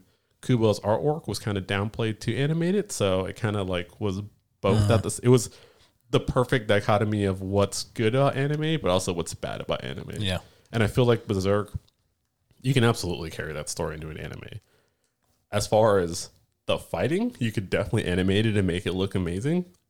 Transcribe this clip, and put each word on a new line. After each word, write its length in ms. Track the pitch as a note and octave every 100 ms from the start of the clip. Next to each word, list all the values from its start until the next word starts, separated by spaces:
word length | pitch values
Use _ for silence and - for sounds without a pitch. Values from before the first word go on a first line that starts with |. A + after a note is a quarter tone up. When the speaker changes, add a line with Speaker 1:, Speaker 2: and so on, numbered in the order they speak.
| _ _ _ _
Speaker 1:
Kubo's 400 | - A#2+ A2 G2+
artwork 460 | G2+ A2 D3 D#3 -
was 100 | G2+
kinda 220 | A2 G2+
downplayed 600 | F#2 G2+ G#2+ - A2+ A2
to 140 | - G#2+
animate 380 | C#3+ E3 E3+ G3+
it, 160 | G3+
so 340 | - G2 F#2 F#2
it 100 | -
kinda, 260 | G#2+ G#2
like, 380 | F#2 F2+ F2+ -
was 200 | G#2 F#2+ G#2 _ _ -
both 180 | A#2 A2+
Speaker 2:
Uh-huh. 160 | G#2
Speaker 1:
at 80 | A2+
the 60 | -
s-, 80 | -
it 100 | A#2+
was 220 | B2+ - - - _ _ _ -
the 60 | C#3
perfect 480 | - C3 B2 C3 G#2+
dichotomy 580 | G2+ - G#2+ G#2+ G#2+
of 160 | G2 F#2
what's 420 | F#2+ G2+ G2 -
good 300 | - - A2 C3
about 180 | C#3 C3+
anime, 440 | C#3+ D3+ D#3 D#3+
but 100 | G#2
also 220 | F#2 F#2+
what's 220 | E2+ E2
bad 260 | - - -
about 240 | - D#2
anime. 260 | C2 - - -
Speaker 2:
Yeah. 200 | G2 F2+ - _ -
Speaker 1:
And 100 | A2+
I 40 | G2+
feel 160 | -
like 240 | A#2+ A2+ -
Berserk, 440 | G2 F#2+ G#2 G2+ - _ _ _ _ _ _ _ _
you 120 | C3
can 80 | A#2+
absolutely 480 | A#2 A2+ F2 C#2+ E2
carry 220 | - D#2+
that 160 | D2+ D2+
story 260 | - D#2+
into 160 | D#2 D#2+
an 60 | D#2
anime. 400 | D#2 - - - _ _ _ _ _ _ _ _ -
As 140 | G#2+ -
far 320 | G#2+ A2+ G2
as 320 | E2+ F2 - _ _ _ -
the 120 | -
fighting, 560 | - - B2+ F3+ A#3+ -
you 120 | A#2
could 200 | A2 F#2
definitely 340 | F2 F2+ A2
animate 420 | - F2+ F#2+ G2 A2
it 100 | G#2
and 100 | F#2
make 200 | F2 F2+
it 60 |
look 220 | F#2 G2
amazing, 500 | F#2+ F2 F#2 C#3 F3 F3+ _